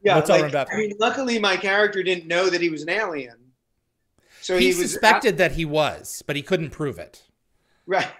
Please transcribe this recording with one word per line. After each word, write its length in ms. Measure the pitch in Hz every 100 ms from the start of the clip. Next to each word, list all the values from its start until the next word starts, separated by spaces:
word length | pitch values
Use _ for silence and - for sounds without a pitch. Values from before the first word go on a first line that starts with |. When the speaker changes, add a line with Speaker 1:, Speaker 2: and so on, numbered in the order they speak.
Speaker 1:
Yeah, 120 | 202 170
Speaker 2:
Hotel 220 | 151 165
Speaker 1:
like, 60 |
Speaker 2:
room 80 | 151
bathroom. 280 | 143 131 208
Speaker 1:
I 20 |
mean, 120 | 214 202
luckily 400 | 226 254 262 233
my 180 | 208 185
character 440 | 196 196 208 202
didn't 240 | 185 180 165
know 220 | 175 185
that 120 | 175
he 80 | 170
was 120 | 156
an 60 | 156
alien. 460 | 190 214 156 123 117 127 _ _ _ _ _ _ _ _ _
So 160 | - 185
Speaker 2:
He 140 | -
Speaker 1:
he 80 | -
was 120 | 294
Speaker 2:
suspected 400 | - 214 247 240
Speaker 1:
at 40 | 180
Speaker 2:
that 140 | 170
he 140 | 165 160
was, 580 | 151 147 78 - - -
but 100 | 143
he 40 |
couldn't 280 | 135 185 160
prove 260 | - 151 90
it. 240 | 82 - _ _ _ _ _ _ -
Speaker 1:
Right. 220 | 185 - -